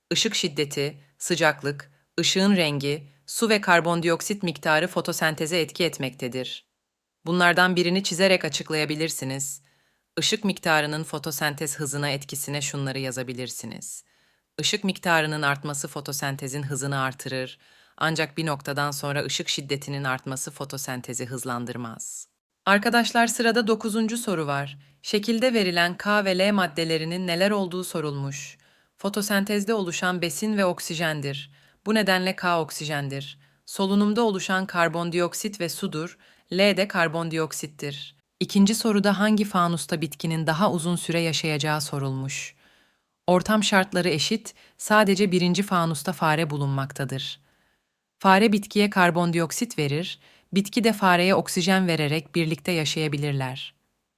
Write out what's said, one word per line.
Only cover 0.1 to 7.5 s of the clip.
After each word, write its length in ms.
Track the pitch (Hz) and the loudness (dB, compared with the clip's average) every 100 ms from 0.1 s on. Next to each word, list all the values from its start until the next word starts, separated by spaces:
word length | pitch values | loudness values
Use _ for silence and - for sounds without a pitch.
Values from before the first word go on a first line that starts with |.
Işık 240 | - 226 208 | 0 0 0
şiddeti, 640 | 180 147 143 143 143 143 _ - | -2 -2 -4 -2 -4 -6 _ -8
sıcaklık, 760 | - 170 160 147 139 143 - _ _ - | -4 2 2 2 -2 -6 -10 _ _ -2
ışığın 360 | 165 190 196 190 | 0 4 4 4
rengi, 600 | 156 143 143 151 143 _ - | 4 0 -2 -4 -8 _ -10
su 240 | - 226 | -2 2
ve 120 | 214 | 2
karbondioksit 800 | 202 170 165 170 170 165 - 202 | 6 4 4 2 2 0 -2 -4
miktarı 440 | 175 156 170 156 180 | -4 -2 2 2 2
fotosenteze 720 | 185 170 165 160 151 156 175 | -2 -4 -2 -2 -2 -2 -2
etki 240 | 156 - | -2 0
etmektedir. 800 | 165 151 135 127 127 127 127 - _ _ _ _ _ _ 165 | -2 -2 -8 -6 -8 -6 -8 -10 _ _ _ _ _ _ -2
Bunlardan 500 | 175 175 | 2 4